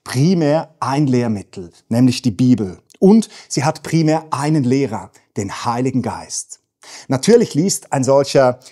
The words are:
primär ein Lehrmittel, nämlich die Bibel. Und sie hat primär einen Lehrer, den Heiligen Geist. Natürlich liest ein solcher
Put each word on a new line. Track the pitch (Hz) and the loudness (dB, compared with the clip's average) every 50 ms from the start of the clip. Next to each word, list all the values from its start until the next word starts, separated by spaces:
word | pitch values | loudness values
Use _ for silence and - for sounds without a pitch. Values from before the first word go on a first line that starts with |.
| - | -12
primär | - - 127 143 180 190 170 156 143 147 160 156 - _ - | -6 -2 0 2 2 2 2 2 0 0 0 -2 -6 _ -8
ein | 120 123 135 147 151 | -6 -4 -2 0 0
Lehrmittel, | 131 123 123 120 117 110 98 92 _ - 98 87 85 _ _ _ - | 2 2 0 0 -2 -4 -6 -8 _ -16 -16 -16 -16 _ _ _ -4
nämlich | 113 120 127 123 117 - | 0 2 2 2 2 0
die | - 123 | -2 -4
Bibel. | 95 - 131 123 127 107 107 92 87 - _ _ _ - | -2 2 2 2 2 2 0 -4 -8 -12 _ _ _ 2
Und | 214 190 220 226 208 - - - - - | 4 6 6 4 2 0 -8 -20 -14 -8
sie | - 156 127 | -6 -4 -2
hat | 160 156 - | -2 -4 -4
primär | - - 151 165 160 156 156 160 156 - | -6 -2 0 0 2 2 0 0 -2 -6
einen | - 127 147 151 156 156 127 | -6 -4 -2 0 0 0 2
Lehrer, | 120 131 139 139 107 110 98 92 - _ _ _ _ - | 0 0 0 -2 -2 -6 -8 -12 -14 _ _ _ _ -10
den | 110 101 98 - - - | -8 -8 -8 -8 -8 -6
Heiligen | 120 117 120 131 131 131 127 | -6 -4 -2 -2 -2 -2 -2
Geist. | 113 110 92 - - - - - - - - _ _ _ _ _ - - - - - | -4 -4 -6 -10 -12 -12 -12 -12 -12 -14 -18 _ _ _ _ _ -20 -20 -20 -14 -8
Natürlich | - 139 127 - 196 226 240 214 - - | -6 -6 -2 2 4 4 4 4 2 -2
liest | 147 175 196 - - - - | -2 -2 -2 -2 -6 -8 -6
ein | - 139 | -4 -2
solcher | 131 131 135 139 139 - - 139 131 127 127 - - - | 0 2 2 2 2 2 2 4 4 2 2 -2 -10 -20